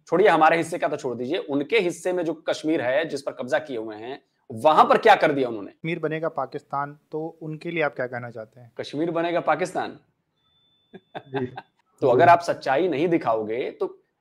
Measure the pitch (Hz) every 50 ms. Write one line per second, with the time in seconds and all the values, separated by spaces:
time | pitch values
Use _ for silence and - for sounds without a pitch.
0 | _ - 165 175 208 202 165 156 156 160 165 165 156 160 175 165 185 156 147 139
1 | - 131 120 117 123 123 165 190 - - 139 143 143 143 226 233 185 175 165 -
2 | - 185 180 180 170 165 156 - - - 156 - - 156 160 156 120 123 131 147
3 | 170 160 147 135 - 147 135 - 127 123 151 147 151 143 127 110 110 110 107 104
4 | 110 123 143 - _ _ _ _ _ - 123 110 123 156 156 - 254 247 262 208
5 | - 220 196 - 175 160 143 139 131 120 113 104 95 - - _ - 160 175 170
6 | 156 151 156 160 165 156 160 - 131 127 - 143 - _ 139 139 143 143 147 151
7 | _ _ - 156 156 165 165 - 165 156 156 151 160 175 170 165 151 143 143 -
8 | 127 120 127 120 120 120 110 117 110 113 _ 127 123 117 _ - 123 - - 139
9 | 165 170 160 165 165 175 170 170 - 170 156 147 180 160 - 151 117 98 - -
10 | _ _ _ _ _ _ _ _ _ _ _ _ _ _ _ _ _ _ - -
11 | _ _ - - - 139 131 135 127 120 - - - _ _ _ _ _ _ -
12 | 147 131 123 131 165 175 170 170 - - 139 - - 139 131 147 175 185 147 131
13 | 165 185 165 156 - 123 113 110 110 104 110 123 165 208 - - 196 185 - -
14 | _ _ _ _